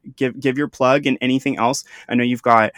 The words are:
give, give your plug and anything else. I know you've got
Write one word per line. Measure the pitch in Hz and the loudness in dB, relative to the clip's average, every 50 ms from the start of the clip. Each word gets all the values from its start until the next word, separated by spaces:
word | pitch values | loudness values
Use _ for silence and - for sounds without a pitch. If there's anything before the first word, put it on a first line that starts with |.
| - - - | -8 -14 -8
give, | - 135 127 - 135 | -4 -4 -4 -4 -2
give | 135 135 127 | -4 -2 -2
your | 143 147 120 | -2 -4 -6
plug | - - 131 127 135 151 143 | -2 0 2 2 2 2 2
and | 139 131 - | 0 -2 -2
anything | 123 127 127 135 - 139 131 | 0 -2 -2 -2 -2 -4 -2
else. | - 113 120 139 - - - - - - | 0 0 -2 -2 -4 -8 -14 -20 -18 -8
I | - 120 | -4 -2
know | 123 120 | 0 0
you've | 123 123 117 | 0 -2 -2
got | - 123 117 113 107 - - | 2 4 4 4 4 2 -2